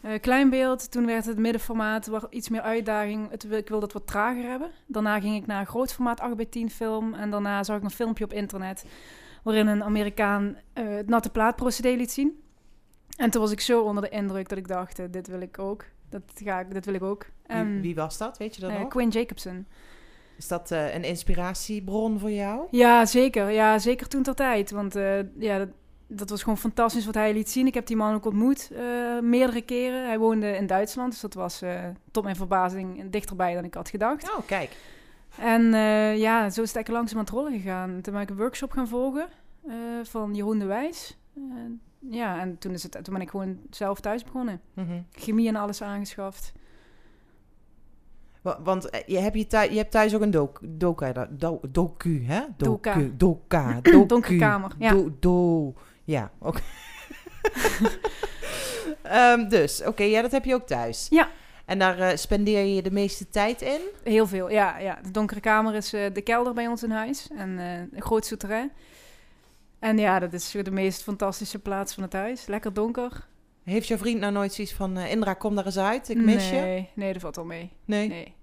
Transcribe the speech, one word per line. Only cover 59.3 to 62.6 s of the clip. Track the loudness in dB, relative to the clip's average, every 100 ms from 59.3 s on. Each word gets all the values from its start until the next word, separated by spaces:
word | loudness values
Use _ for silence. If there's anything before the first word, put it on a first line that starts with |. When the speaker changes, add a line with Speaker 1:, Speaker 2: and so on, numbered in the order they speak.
| 8 6
Speaker 2:
dus, | 4 4 2
oké, | -4 0
ja, | 2 4
dat | 2
heb | 0 0
je |
ook | -2 -2
thuis. | -4 -4 -6 4
Speaker 1:
Ja. | 4 4 0 -20 -20 -6
Speaker 2:
En | 2
daar, | 2 4
eh, | 2 2
spendeer | 0 2 4 2